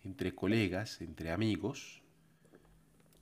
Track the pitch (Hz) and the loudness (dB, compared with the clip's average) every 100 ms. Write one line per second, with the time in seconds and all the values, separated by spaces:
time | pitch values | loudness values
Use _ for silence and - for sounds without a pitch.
0 | 98 92 92 - 95 113 98 92 110 - | -10 -4 -4 0 4 6 4 2 -4 -8
1 | 82 76 80 85 110 87 107 - - - | -10 -6 -2 2 2 2 0 -4 -10 -18
2 | - _ _ _ - - - - _ _ | -20 _ _ _ -20 -20 -20 -20 _ _
3 | - - | -20 -20